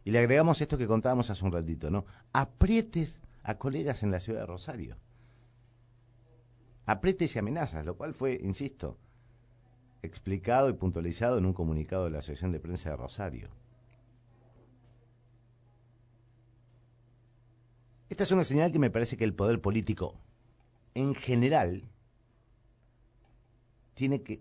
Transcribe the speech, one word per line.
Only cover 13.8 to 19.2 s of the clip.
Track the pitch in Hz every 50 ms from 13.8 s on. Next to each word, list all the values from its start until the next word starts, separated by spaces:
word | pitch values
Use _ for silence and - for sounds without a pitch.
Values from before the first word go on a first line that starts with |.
| _ _ _ _ _ _ _ _ _ _ _ _ _ - - - - _ _ _ _ - - - _ _ _ _ _ _ _ _ _ _ _ _ _ _ _ _ _ _ _ _ _ _ _ _ _ _ _ _ _ _ _ _ _ _ _ _ _ _ _ _ _ _ _ _ _ _ _ _ _ _ _ _ _ _ _ _ _ _ - - - -
Esta | - - 165
es | 165 190
una | 185 160
señal | - 135 147 160 175 160
que | 165
me | 143 113
parece | - 117 117 113 110
que | -